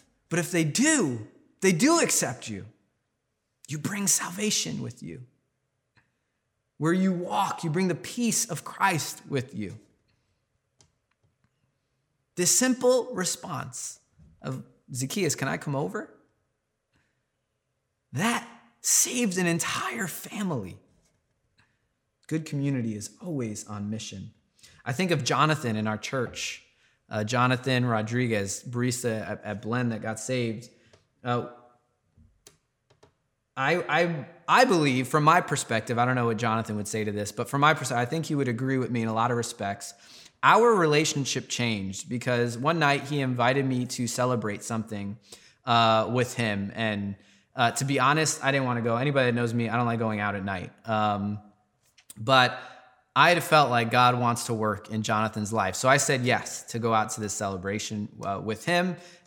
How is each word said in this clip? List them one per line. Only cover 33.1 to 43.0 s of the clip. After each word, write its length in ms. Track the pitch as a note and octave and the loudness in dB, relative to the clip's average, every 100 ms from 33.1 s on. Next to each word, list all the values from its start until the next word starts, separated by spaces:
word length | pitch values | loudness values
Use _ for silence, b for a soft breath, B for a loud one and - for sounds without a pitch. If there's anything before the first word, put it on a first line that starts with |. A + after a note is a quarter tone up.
| _ _ _ _ - | _ _ _ _ -2
I, 200 | C3+ F3 E3+ | 0 2 2
I, 380 | D3+ F3 D#3+ B2+ - - | 2 2 -2 -8 -10 4
I 180 | F3+ B3+ | 6 6
believe, 420 | F3 D3 B2+ B2 | 6 4 2 2
from 160 | D#3+ | 4
my 160 | D3 E3+ | 6 6
perspective, 600 | F3+ C#3+ - A2+ - A#2 | 4 -2 0 -2 0 0
I 60 | B2 | 2
don't 100 | B2+ | 2
know 100 | A#2 | 0
what 120 | A2 | 0
Jonathan 380 | A#2 A2 A2+ G#2 | 0 0 0 -4
would 100 | G#2 | -4
say 160 | A2+ | -4
to 80 | G#2+ | -2
this, 200 | G#2 G2+ | -4 -4
but 160 | - A#2+ | -6 -4
from 140 | C#3+ | 2
my 140 | D3 D#3 | 4 4
perspective, 260 | C3+ A#2+ | 0 -2
I 80 | A#2+ | -2
think 160 | D#3+ D#3 | -2 -2
he 80 | |
would 140 | D3+ C3 | -2 0
agree 320 | A2+ C3 C3+ | -2 -2 -2
with 100 | B2 | 0
me 140 | A#2+ | -2
in 40 | A2+ | 0
a 60 | |
lot 160 | A2 A#2 | 0 2
of 80 | A#2+ | 0
respects. 560 | A2+ - G2+ G2+ - - B B B B | -2 -4 -6 -6 -10 -18 B B B B
Our 320 | C3+ F#3 A#3 | 6 8 6
relationship 720 | A3 E3 D3 D#3 D3 C3 - A2 | 6 4 4 2 0 -2 -4 -4
changed 640 | - A#2+ G#2+ F#2+ G2 - | -2 0 0 -4 -8 -8
because 480 | B2 B2 A#2+ A#2+ A#2 | -6 -2 0 0 -2
one 220 | C#3 E3+ | 0 2
night 240 | D3 C#3+ | 2 2